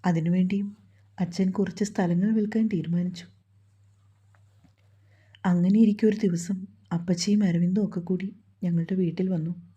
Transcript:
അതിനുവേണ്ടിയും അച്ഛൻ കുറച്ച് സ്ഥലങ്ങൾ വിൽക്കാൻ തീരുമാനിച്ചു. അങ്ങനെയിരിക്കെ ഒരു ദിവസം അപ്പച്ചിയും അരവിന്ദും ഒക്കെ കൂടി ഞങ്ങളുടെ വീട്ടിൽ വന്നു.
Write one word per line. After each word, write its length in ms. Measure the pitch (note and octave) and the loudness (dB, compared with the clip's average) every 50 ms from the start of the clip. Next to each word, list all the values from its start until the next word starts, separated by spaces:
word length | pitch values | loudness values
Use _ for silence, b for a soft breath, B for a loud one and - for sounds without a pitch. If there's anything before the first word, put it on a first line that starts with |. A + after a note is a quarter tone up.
| - | 0
അതിനുവേണ്ടിയും 640 | F#3 E3+ E3 D#3+ E3+ F3 F#3 F#3 F#3 G3 G3+ G3+ G3+ - _ - b b b b b _ | 0 0 2 2 2 2 2 2 0 0 -2 -4 -6 -10 _ -20 b b b b b _
അച്ഛൻ 300 | - F3+ E3+ - - F#3+ F#3+ | -6 -6 -4 -2 -2 -2 0
കുറച്ച് 340 | F#3 A3 G3 - - - G#3+ | 0 0 -2 -2 -2 -4 -6
സ്ഥലങ്ങൾ 440 | G#3 - - F#3 E3+ F3 F3 G3 A3 | -4 -2 -2 0 0 2 2 2 2
വിൽക്കാൻ 340 | A3 A3 G#3 G#3+ - A3+ A3 | 2 0 0 0 0 0 0
തീരുമാനിച്ചു. 580 | A3 G#3 E3+ D3+ D#3+ E3+ F3 F3 F3+ F3+ - - - _ _ _ _ _ _ _ _ _ _ _ _ _ _ _ _ _ _ _ _ _ _ _ _ _ _ _ - _ b b b b b b b b b b b b b - | 0 0 -2 -2 -2 -2 -2 -2 -4 -6 -10 -18 -20 _ _ _ _ _ _ _ _ _ _ _ _ _ _ _ _ _ _ _ _ _ _ _ _ _ _ _ -20 _ b b b b b b b b b b b b b 0
അങ്ങനെയിരിക്കെ 640 | F#3+ F3+ F3 F3 F#3 G3+ A3 A3+ G#3 G#3 G#3 A3+ | 2 2 4 4 4 6 6 6 6 4 4 2
ഒരു 100 | G#3+ G#3 A3 | 2 2 2
ദിവസം 380 | - F#3+ E3+ E3+ E3+ - G3 F#3 F#3 - - _ _ _ F3+ | 0 0 0 0 -4 -4 -6 -8 -8 -14 -18 _ _ _ -4
അപ്പച്ചിയും 480 | E3+ - - F3+ F3 - G#3 G#3 G#3 G3+ | -4 0 -2 -2 -2 0 0 2 2 2
അരവിന്ദും 400 | F3+ E3+ E3+ F3 F3 F#3 G#3+ G#3 | 2 2 2 2 2 2 0 0
ഒക്കെ 160 | - - F3+ | -2 -4 -8
കൂടി 260 | E3+ - F#3+ F3+ F#3+ G3 - - _ _ _ _ | -4 -4 -4 -4 -4 -8 -12 -14 _ _ _ _
ഞങ്ങളുടെ 340 | - F3+ E3+ E3 E3 - F#3+ | -4 -2 0 0 -2 -2 -2
വീട്ടിൽ 320 | F#3 F#3 E3 E3 F3 F#3 F#3 | -2 0 -2 -2 -2 -2 -2
വന്നു. 240 | F#3 E3 D#3 E3 F3 F3 - - _ | -2 -2 -4 -6 -8 -10 -12 -20 _